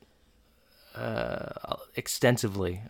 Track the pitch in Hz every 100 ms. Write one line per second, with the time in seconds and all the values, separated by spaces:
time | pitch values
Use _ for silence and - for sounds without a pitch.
0 | - _ _ _ _ _ _ - - -
1 | 117 110 58 - - - - - - -
2 | - - 127 120 110 98 90 90